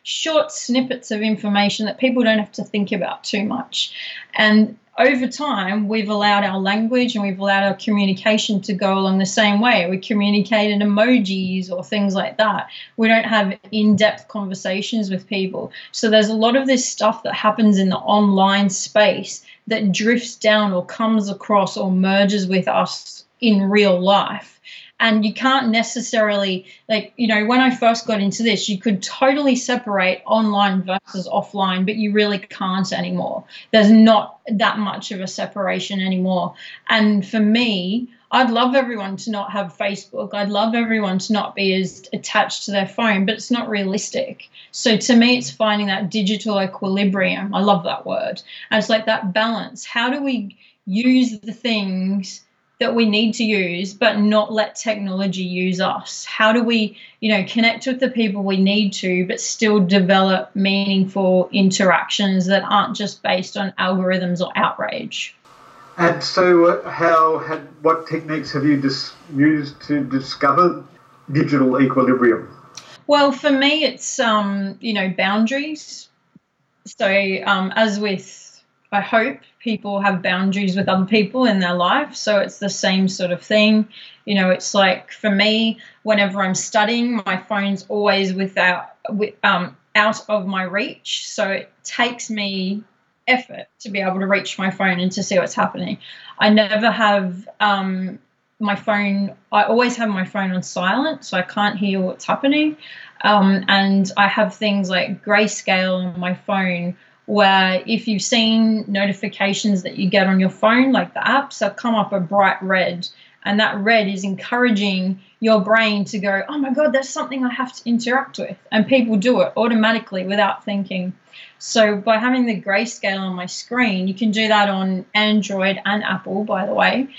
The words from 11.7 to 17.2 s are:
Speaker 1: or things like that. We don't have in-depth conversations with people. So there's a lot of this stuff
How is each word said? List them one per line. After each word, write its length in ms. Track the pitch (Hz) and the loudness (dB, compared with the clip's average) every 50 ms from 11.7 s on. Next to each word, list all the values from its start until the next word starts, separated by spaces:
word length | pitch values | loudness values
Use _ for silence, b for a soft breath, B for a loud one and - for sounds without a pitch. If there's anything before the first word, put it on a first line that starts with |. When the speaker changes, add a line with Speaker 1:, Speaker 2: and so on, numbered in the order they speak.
Speaker 1:
or 140 | 180 180 - | -8 -8 -8
things 280 | - 220 208 202 196 185 | -4 -2 -2 0 0 0
like 220 | 190 175 - - - | -2 -4 -4 -2 0
that. 300 | 214 196 196 185 - B B B B B B - | 0 0 0 -2 -6 B B B B B B 0
We 100 | 220 220 | 2 4
don't 160 | 226 226 220 | 4 4 2
have 340 | 214 226 214 202 190 196 - - - | 2 2 2 2 0 -2 -6 -10 -6
in-depth 560 | 220 220 214 214 208 190 214 214 214 - - - | -2 2 4 4 4 6 4 2 2 0 -10 -12
conversations 800 | - 208 202 190 190 - - 196 185 202 202 - 240 220 208 190 | -10 -8 -8 -8 -8 -8 -6 -4 -4 -4 -4 -4 -4 -4 -2 -2
with 160 | 190 185 - | -4 -6 -6
people. 460 | - 208 196 190 185 - - - - B B B B B | -6 -4 -4 -4 -4 -4 -8 -10 -10 B B B B B
So 160 | - - 214 | -2 0 4
there's 180 | 214 220 214 208 | 4 4 4 4
a 60 | 220 | 2
lot 220 | 220 220 240 240 277 | 2 2 2 2 2
of 100 | 269 262 | 2 2
this 180 | 262 247 - | 0 0 0
stuff 380 | - - - 208 220 220 - | -2 -4 0 0 0 0 -2